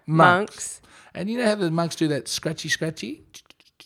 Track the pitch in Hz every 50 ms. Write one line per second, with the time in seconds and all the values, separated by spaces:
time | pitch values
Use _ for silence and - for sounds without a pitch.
0 | _ - 156 165 165 180 175 185 214 - - - - - - - _ _ - -
1 | - - _ - 180 208 226 247 247 214 214 208 190 165 160 170 170 160 - -
2 | 165 151 147 131 - - - - - 151 160 - - 156 - - 156 160 160 -
3 | - 226 302 320 - _ - - _ _ - _ _ _ _ _ -